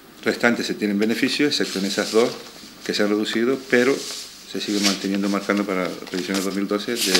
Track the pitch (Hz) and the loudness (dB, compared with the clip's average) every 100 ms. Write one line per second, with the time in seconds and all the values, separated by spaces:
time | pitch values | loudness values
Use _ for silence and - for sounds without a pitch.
0 | - - 117 - 120 113 - - 104 101 | -20 -6 -2 2 2 2 0 -2 0 2
1 | 110 117 131 - 147 147 95 95 98 107 | 2 2 0 2 2 2 -2 -2 -2 0
2 | 98 107 123 - - - - - - 92 | 2 4 4 0 -12 -18 -20 -10 -4 0
3 | 104 104 107 113 117 135 - 123 127 139 | 2 2 0 0 0 0 2 4 4 2
4 | - - - - - 98 - 104 101 95 | -2 -10 -12 -16 -12 -6 -2 0 2 0
5 | 98 98 101 98 - 101 101 92 87 87 | 0 0 0 0 0 0 0 0 -2 -4
6 | - 92 90 98 95 95 101 104 104 117 | -6 -4 -2 -2 -2 -2 0 -2 -2 -2
7 | 98 | 2